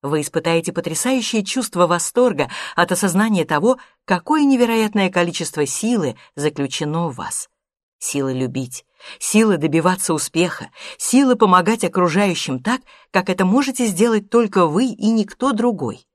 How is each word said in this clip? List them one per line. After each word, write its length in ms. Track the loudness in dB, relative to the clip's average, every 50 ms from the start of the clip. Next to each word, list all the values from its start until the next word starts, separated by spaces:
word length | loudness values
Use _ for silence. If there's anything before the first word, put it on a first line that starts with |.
Вы 200 | -4 -2 -2 -2
испытаете 520 | -2 -2 -4 -4 -2 0 0 0 0 -2
потрясающее 720 | -6 -6 -6 -6 -6 -4 -2 0 0 0 -2 -2 -2 -2 -2
чувство 440 | -2 -4 -4 -4 -4 0 0 2 2
восторга 600 | 2 0 -2 -2 2 2 2 2 2 -2 -4 -4 -6 -12 -14 -8 -2
от 160 | -2 0 0
осознания 520 | 0 0 0 0 2 2 2 2 2 0 0
того, 340 | 0 0 0 2 2 0 0 -4 _ _ _ _
какое 400 | -2 -2 -2 _ 0 2 2 4
невероятное 680 | 4 4 4 2 2 2 0 0 0 2 0 0 2
количество 560 | 2 0 0 0 -2 -6 -8 -6 -4 -4 -4
силы 500 | -4 -4 -6 -2 -2 0 0 0 -2 -4 _ -16 _ _
заключено 720 | -4 -4 -4 -2 -2 -6 -6 -4 -6 -6 -4 -2 -2 -4 -4
в 80 | -6
вас. 340 | -8 -10 -8 -8 -10 -10 _ _ _ _ _ _ _ _ _ _ _
Силы 340 | -10 -6 -4 -2 -2 -2
любить, 520 | -2 -4 -4 -4 -4 -6 -8 -8 -12 -18 _ _ _ _ -20 -20 -16 -10
силы 380 | -10 0 2 4 4 4 2
добиваться 580 | 2 0 0 0 2 2 2 0 0 -2 -2 -2
успеха, 560 | -2 -4 -4 _ 0 0 0 -2 -8 -14 -16 _ -20 -18 -18 -14 _
силы 360 | -4 2 4 4 6 4 4
помогать 480 | 4 4 4 6 4 4 2 0 0
окружающим 800 | -2 -2 0 0 0 2 2 2 2 2 0 -2 -4 -6 -6 -6
так, 200 | -4 -4 -4 -4 _ _ -20 _ _ _
как 180 | -2 -2 0 0
это 160 | 0 0 2
можете 420 | 2 4 2 2 0 -2 -2 -2
сделать 440 | -2 2 2 2 2 2 0 -2 _
только 360 | 2 2 2 2 2 2 2
вы 200 | 4 2 0 0
и 240 | 0 -2 -2 0 0
никто 400 | 2 2 0 -2 -4 _ -2 -2
другой. 560 | 0 2 0 0 0 0 -6 -6 -8 -10 _ _